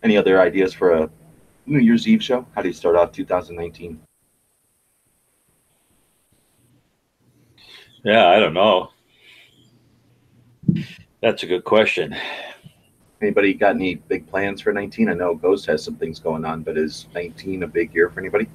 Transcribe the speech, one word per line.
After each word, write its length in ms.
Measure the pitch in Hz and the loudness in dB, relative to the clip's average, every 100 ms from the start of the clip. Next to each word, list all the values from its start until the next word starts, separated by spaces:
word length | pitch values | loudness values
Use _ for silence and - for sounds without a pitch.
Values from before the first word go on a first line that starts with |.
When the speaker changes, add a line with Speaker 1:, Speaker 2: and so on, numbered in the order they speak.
Speaker 1:
Any 140 | 113 104 | 4 2
other 240 | 95 95 | 4 4
ideas 320 | 92 87 92 | 4 2 -2
for 200 | - 90 | 2 2
a 160 | 82 78 - _ _ _ _ - | 2 0 -6 _ _ _ _ -2
New 120 | 147 | 2
Year's 300 | 117 117 107 | 4 2 2
Eve 140 | 110 | 0
show? 240 | - 127 127 | 2 -4 -4
How 80 | - | -6
do 60 | 95 | -6
you 60 | |
start 220 | 85 90 85 | -4 0 2
off 160 | 85 | 2
two 120 | - | -2
thousand 320 | - 90 85 87 | -6 -6 -6 -12
nineteen? 440 | 85 80 87 80 80 _ _ _ _ _ _ _ _ _ _ _ _ _ _ _ _ _ _ _ _ _ _ _ _ _ _ _ _ _ _ _ _ _ _ _ - - - _ | -12 -12 -18 -18 _ _ _ _ _ _ _ _ _ _ _ _ _ _ _ _ _ _ _ _ _ _ _ _ _ _ _ _ _ _ _ _ _ _ _ _ -20 -20 -20 _
Speaker 2:
Yeah, 220 | - 110 92 | 2 4 6
I 120 | 95 | 6
don't 140 | 95 | 4
know. 360 | 82 104 92 90 _ _ _ _ - _ _ _ _ _ _ _ _ _ _ _ _ - 170 - - _ _ | 2 2 2 0 _ _ _ _ -20 _ _ _ _ _ _ _ _ _ _ _ _ -2 -2 -2 -16 _ _
That's 240 | 113 101 | -2 -2
a 20 | 85 | -2
good 160 | 90 | -4
question. 540 | - 107 107 - 78 69 - - - - - _ _ _ _ _ | 2 2 4 0 -6 -8 -12 -12 -16 -20 -20 _ _ _ _ _
Speaker 1:
Anybody 340 | 104 98 101 | -2 2 0
got 220 | 95 104 87 | 2 0 0
any 180 | 92 85 | -4 -6
big 300 | _ - - | _ -8 -6
plans 340 | 95 98 98 | -6 -6 -4
for 120 | - | -4
nineteen? 360 | 104 101 104 110 | -4 -6 -2 -2
I 60 | |
know 200 | 87 87 82 | 0 -4 -2
Ghost 300 | 87 98 - | 0 0 0
has 180 | 78 | -4
some 100 | - 78 | -4 -10
things 220 | 82 78 | -10 -8
going 260 | 87 80 | -6 -6
on, 180 | 80 80 | -6 -8
but 140 | 78 78 | -8 -6
is 300 | 78 - - | -6 -8 -14
nineteen 480 | 87 87 - 92 95 | -12 -12 -14 -10 -8
a 60 | 85 | -6
big 260 | 85 82 | -4 -4
year 140 | - 87 | -2 -2
for 80 | - | -2
anybody? 300 | - 104 110 | -6 -4 -6